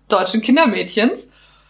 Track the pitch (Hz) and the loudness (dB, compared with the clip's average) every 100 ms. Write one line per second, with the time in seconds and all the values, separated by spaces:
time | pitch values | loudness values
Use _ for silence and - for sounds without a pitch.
0 | - 196 185 226 254 277 302 185 180 214 | -2 -2 0 -2 2 2 2 0 -4 -2
1 | 240 415 - _ _ _ | -2 -2 -14 _ _ _